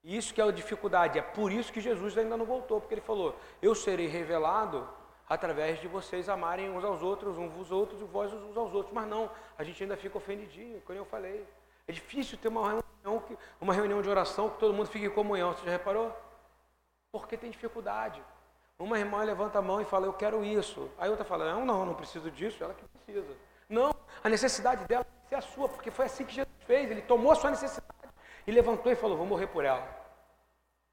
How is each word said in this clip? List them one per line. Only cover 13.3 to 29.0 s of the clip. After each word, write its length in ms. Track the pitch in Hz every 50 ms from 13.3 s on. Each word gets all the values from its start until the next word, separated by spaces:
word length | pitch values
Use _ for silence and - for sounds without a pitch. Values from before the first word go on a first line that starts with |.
| 233 - - - - _
uma 140 | 175 196 180
reunião 280 | 190 214 202 202 208
de 80 | 196 196
oração 400 | 202 190 175 - - - 208 214
que 80 | 214
todo 160 | - 220 214 202
mundo 140 | 202 214
fique 180 | 208 - 214 208
em 40 | 202
comunhão, 440 | 202 214 208 208 202 185 175 175 165
você 120 | - -
já 60 | 175
reparou? 440 | 175 180 180 202 196 220 226 226 - - - - - - - _ _ _ _ _ _ _ _ _ _ _ _ _
Porque 240 | - 214 - - 226
tem 160 | 226 240 233
dificuldade. 720 | 220 - - 226 - 226 196 202 202 214 220 220 - - - - - - - _ _ _ _ _ _ -
Uma 180 | 175 208 233
irmã 240 | 214 208 208 208 202 214
levanta 360 | 214 202 175 208 208 202 202
a 20 |
mão 200 | 190 185 190 208
e 40 | 208
fala, 200 | - 196 190 190
"Eu 60 | 196 185
quero 300 | - 208 214 220 220 208
isso." 440 | 208 214 208 208 - - - 135 135 -
Aí 120 | - 175 196
outra 160 | 220 214 208
fala, 280 | - 180 165 156 160 175
"Não, 120 | 220 262
não, 200 | 254 220 190 185
não 80 | 180 165
preciso 380 | - 123 - - 165 156 165
disso, 320 | - - 175 226 208 - 165
ela 100 | 170 190
que 120 | - -
precisa." 480 | - _ - - - 202 202 185 143 135 - - - - - -
Não, 260 | _ 214 226 262 294 294 - - - - - -
a 60 | 220
necessidade 560 | 220 208 247 254 - - 202 247 254 - 185
dela 180 | - 233 247 -
tem 180 | - - -
que 60 | - -
ser 60 | 277
a 60 | 277
sua, 260 | 277 - - 254 269
porque 240 | 262 - - - 233
foi 140 | - - 262
assim 200 | 240 - - 269
que 80 | - -
Jesus 300 | 254 269 - - - -
fez, 240 | - 240 277 277 220
ele 120 | 220 208
tomou 320 | - - 247 226 226 285 311
a 20 |
sua 140 | - - 294
necessidade 440 | 277 - 277 269 - - - - - - - - - - - - - - -
e 40 | -
levantou 380 | 214 240 240 233 233 - - 240
e 60 | 247
falou, 220 | 240